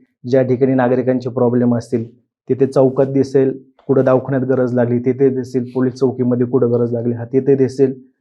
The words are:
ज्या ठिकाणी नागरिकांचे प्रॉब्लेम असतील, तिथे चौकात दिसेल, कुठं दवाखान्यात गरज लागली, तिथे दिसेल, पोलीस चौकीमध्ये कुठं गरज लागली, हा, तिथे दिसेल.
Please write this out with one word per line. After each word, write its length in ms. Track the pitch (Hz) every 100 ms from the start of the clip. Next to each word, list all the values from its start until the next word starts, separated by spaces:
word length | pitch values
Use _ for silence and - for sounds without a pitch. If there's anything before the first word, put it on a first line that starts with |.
| _ _ 123
ज्या 120 | 131
ठिकाणी 320 | 123 123 131
नागरिकांचे 560 | 131 123 127 123 127 123
प्रॉब्लेम 480 | 123 120 123 123 117
असतील, 420 | - 123 113 _
तिथे 460 | _ _ - 123 135
चौकात 380 | 143 131 131 135
दिसेल, 580 | 135 131 139 135 - - _ -
कुठं 160 | 135
दवाखान्यात 460 | 131 127 131 135 127
गरज 240 | 131 127
लागली, 260 | 123 120 120
तिथे 300 | 127 123 139
दिसेल, 420 | 131 123 131 120 131
पोलीस 180 | 127
चौकीमध्ये 520 | 120 127 120 123 123 120
कुठं 260 | 131 120
गरज 220 | 120 117
लागली, 200 | 120 120
हा, 120 | 117 117
तिथे 300 | 135 139 135
दिसेल. 580 | 123 131 131 - - _